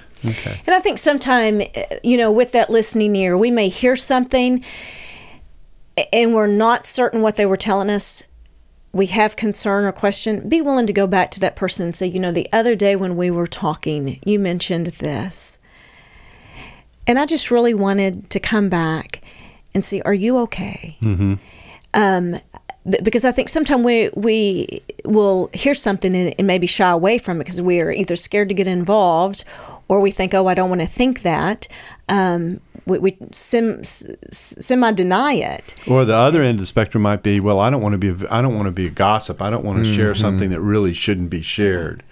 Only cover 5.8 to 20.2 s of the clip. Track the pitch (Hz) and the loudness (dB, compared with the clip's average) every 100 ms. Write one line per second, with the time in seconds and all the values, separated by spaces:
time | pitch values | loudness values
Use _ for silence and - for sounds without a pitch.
5.8 | - - - 226 233 220 208 208 226 240 | -10 -6 -2 2 4 4 4 4 2 2
6.8 | - - 240 226 220 214 202 190 214 196 | 0 0 0 2 0 2 2 0 0 0
7.8 | 202 208 - - - - - - _ _ | 0 0 0 0 -6 -14 -20 -20 _ _
8.8 | - 185 190 208 214 - 214 202 208 196 | -6 -2 0 2 0 0 -2 -2 0 0
9.8 | 202 - 202 - 226 214 208 330 285 262 | 0 0 -2 0 -2 -4 -2 0 2 0
10.8 | 220 202 196 190 - - 185 - 185 - | 2 0 2 2 0 -2 -4 -2 -4 -2
11.8 | 175 - 185 185 180 170 - 226 233 208 | -2 -2 -2 -2 -2 -2 0 0 2 2
12.8 | 202 196 190 175 180 175 170 - 170 156 | 2 2 -2 -2 0 0 -2 -2 -4 -4
13.8 | 156 151 135 135 202 208 190 175 - 170 | -4 -4 -6 -6 -2 0 0 -2 -2 -4
14.8 | 170 - 151 131 185 - - - _ _ | -4 -6 -6 -6 -2 0 0 -4 _ _
15.8 | - - - - - - - - - - | -20 -20 -20 -20 -20 -20 -20 -20 -20 -20
16.8 | _ _ - 254 294 320 - 240 240 214 | _ _ -2 0 0 0 0 2 2 2
17.8 | 196 196 190 180 - 196 - 214 196 175 | 0 0 -2 -4 -6 -6 -2 0 0 0
18.8 | 160 160 - - - - - - - 196 | -2 -4 -8 -16 -18 -20 -20 -20 -8 -2
19.8 | - 196 - 202 | -2 -2 0 0